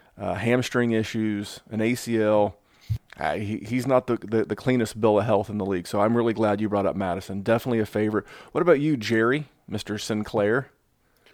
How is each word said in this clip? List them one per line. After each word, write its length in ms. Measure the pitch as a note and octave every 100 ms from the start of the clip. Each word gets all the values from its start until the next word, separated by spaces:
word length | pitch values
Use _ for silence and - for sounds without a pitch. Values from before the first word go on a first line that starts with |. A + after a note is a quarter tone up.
| _ -
uh, 180 | G2
hamstring 580 | F#2 A2+ B2+ B2 B2 A#2+
issues, 680 | A2 G#2 A2+ A2 G2+ G#2 - -
an 100 | A2
A 160 | A2 B2
C 260 | A#2+ A2+
L. 340 | G#2+ G#2+ G2+ - _ _ - - - -
Uh, 160 | D2+
he, 240 | E2 G#2 A2 G#2+
he's 200 | B2+ B2
not 200 | B2+ -
the, 100 | A#2
the, 260 | G2+ A2+
the 120 | - G#2
cleanest 440 | B2+ B2+ A2 G#2+
bill 180 | A2 G#2
of 80 | A#2
health 240 | G#2 G#2+
in 80 | G#2
the 80 | F#2+
league, 220 | F#2 E2+
so 120 | G#2
I'm 160 | G#2+ A#2
really 180 | A#2
glad 260 | G#2+ G#2+ G#2
you 80 | G#2+
brought 180 | G2+ F#2+
up 80 |
Madison. 480 | F#2+ F#2+ F2+ - G2+
Definitely 380 | G2 A#2 C3 A2+
a 60 | G#2
favorite. 400 | G#2+ G#2+ G#2 - - -
What 100 | -
about 180 | F3 C#3+
you, 160 | D#3 C3+
Jerry, 520 | G#2 A2+ A#2 D3 D3 _ -
Mister 320 | G#2 - G#2
Sinclair? 720 | - G#2+ G#2 A2 G#2 B2+ C3 _ _ _ _ _ _